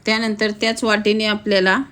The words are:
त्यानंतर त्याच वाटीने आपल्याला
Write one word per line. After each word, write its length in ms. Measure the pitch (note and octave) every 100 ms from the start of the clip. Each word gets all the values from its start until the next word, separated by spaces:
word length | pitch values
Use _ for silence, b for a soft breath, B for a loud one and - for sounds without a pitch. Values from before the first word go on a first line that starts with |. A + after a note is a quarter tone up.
| -
त्यानंतर 440 | A3 A3+ G#3 G#3+
त्याच 340 | G#3 A3+ A3+
वाटीने 400 | A3+ G#3 G#3 G#3+
आपल्याला 540 | G#3+ G#3 G#3+ G3 F#3 G3+ C4+